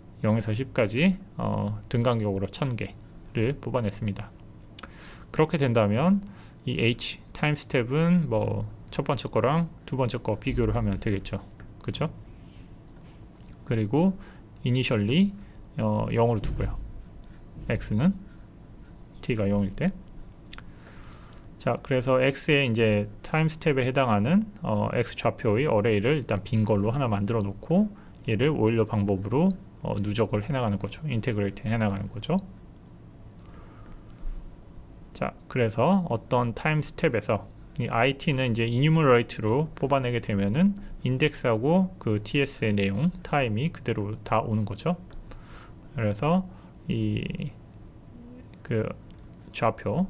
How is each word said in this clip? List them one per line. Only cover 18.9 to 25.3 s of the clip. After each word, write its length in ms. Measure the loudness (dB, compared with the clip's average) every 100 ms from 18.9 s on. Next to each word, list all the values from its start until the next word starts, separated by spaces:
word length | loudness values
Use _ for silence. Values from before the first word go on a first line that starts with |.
| -20 -20 -10
T가 280 | -4 0 2
영일 220 | 2 0
때. 200 | 0 -2 -4 -12 -16 -16 -18 -18 -16 -16 -18 -18 -18 -18 -18 -20 -20 -20 -6
자, 180 | -4 -2
그래서 400 | 0 0 4 4
X의 460 | 4 2 2 4 4
이제 400 | 4 4 4 0 -6
타임 260 | -2 0 0
스텝에 360 | 0 0 2
해당하는, 600 | 2 2 4 4 4 4 2 -4
어, 260 | -2 0 0
X 240 | 0 -2 0
좌표의 500 | -2